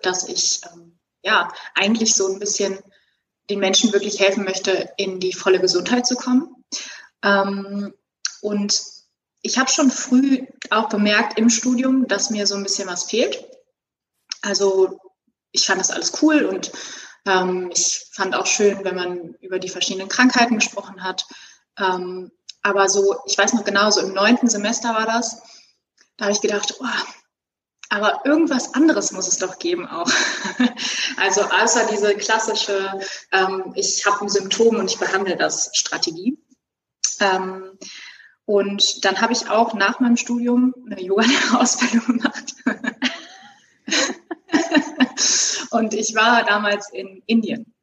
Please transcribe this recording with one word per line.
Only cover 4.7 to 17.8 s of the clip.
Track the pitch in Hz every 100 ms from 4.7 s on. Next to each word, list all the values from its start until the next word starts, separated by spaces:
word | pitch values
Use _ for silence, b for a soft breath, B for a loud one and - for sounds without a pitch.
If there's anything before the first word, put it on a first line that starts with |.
| 185 170 -
in | 190 185
die | 185
volle | 180 - 180
Gesundheit | 185 180 180 247 247
zu | 247
kommen. | 254 254 320 - - B B B B _
Ähm, | 202 202 196 196 196 202 202 - _ _ - -
und | 208 208 202 - - - _ _ _ _
ich | 226 -
hab | 254
schon | - 277
früh | - - 247 269 262 - - -
auch | 214 233
bemerkt | 208 208 208 214 -
im | 226
Studium, | - 254 247 262 262 240
dass | 196 -
mir | 208 202
so | 202
ein |
bisschen | 196 - 196
was | 175
fehlt. | - 220 349 - - - _ _ _ _ _ _ - -
Also | 202 190 196 190 185 - - _ _ _ _
ich | - -
fand | 185
das | -
alles | - - -
cool | 302 302 196
und, | 190 - B B B B B 202
ähm, | 185 185 185 180
ich | 170